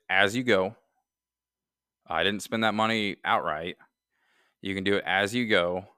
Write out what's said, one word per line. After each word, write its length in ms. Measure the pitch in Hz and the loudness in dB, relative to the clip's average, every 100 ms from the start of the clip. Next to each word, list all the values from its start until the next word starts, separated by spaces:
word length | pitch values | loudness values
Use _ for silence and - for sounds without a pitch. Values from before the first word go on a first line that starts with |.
| - | -2
as 280 | 95 101 123 | 2 2 2
you 80 | |
go. 320 | 123 95 95 - _ _ _ _ _ _ _ _ _ _ _ _ - | 2 2 0 -6 _ _ _ _ _ _ _ _ _ _ _ _ -6
I 180 | 82 | -2
didn't 200 | 92 104 | 0 -2
spend 200 | - 113 | -6 -2
that 120 | 110 107 | 0 2
money 420 | 110 113 104 - - | 0 0 -4 -4 -2
outright. 520 | 110 78 78 87 - _ _ _ _ _ _ _ _ | -2 -2 -6 -8 -12 _ _ _ _ _ _ _ _
You 140 | 98 95 | -8 -4
can 80 | |
do 120 | 95 101 | 0 0
it 60 | - | 2
as 260 | 95 101 | 0 0
you 140 | 120 113 | -2 2
go. 380 | 98 87 92 95 | 2 2 -2 -8